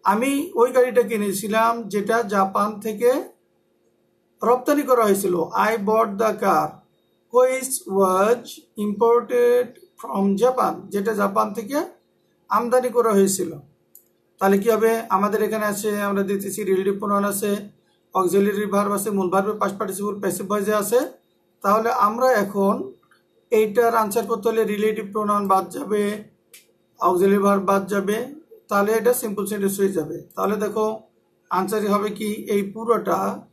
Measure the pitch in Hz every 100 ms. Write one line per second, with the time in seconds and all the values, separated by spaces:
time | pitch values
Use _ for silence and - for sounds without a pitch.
0 | - 208 262 277 339 - 247 254 254 247
1 | 214 226 202 196 214 220 226 233 214 202
2 | 202 226 214 202 190 208 208 208 220 208
3 | 240 277 - _ _ _ _ _ _ _
4 | _ _ _ _ 208 247 277 294 277 247
5 | 214 196 196 175 165 196 208 226 196 220
6 | 226 196 220 208 202 160 151 - _ _
7 | _ _ _ 247 254 262 262 - - 196
8 | 190 185 208 240 - - _ - 208 202
9 | 233 240 214 247 240 247 247 - - _
10 | - 196 196 190 240 254 190 165 - 202
11 | 202 208 202 202 214 220 208 285 359 -
12 | _ _ _ _ _ 208 240 247 247 233
13 | 226 202 196 - 175 143 - _ _ -
14 | _ _ _ _ 196 196 196 220 220 226
15 | 226 190 202 202 214 220 214 202 214 208
16 | 202 196 196 202 196 185 190 190 202 196
17 | 208 202 202 196 208 202 - _ _ _
18 | _ 185 180 190 202 196 208 202 202 202
19 | 208 196 180 190 196 208 196 196 208 190
20 | 208 202 196 - 196 208 202 208 202 240
21 | 311 - _ _ _ _ 196 214 226 -
22 | - 233 254 233 196 196 196 240 381 -
23 | _ _ _ _ _ 214 214 202 233 226
24 | 214 214 214 226 220 220 208 202 214 214
25 | 202 214 208 208 196 190 180 - 196 208
26 | 208 208 - _ _ - _ _ _ _
27 | 175 180 196 202 202 202 190 196 196 202
28 | 190 214 254 285 _ - _ 202 202 226
29 | 214 247 226 202 196 208 196 196 196 -
30 | 151 - - - 190 208 208 220 214 220
31 | - _ _ _ _ 180 196 214 202 202
32 | 208 - 214 208 - 202 196 220 226 220
33 | - 170 196 - -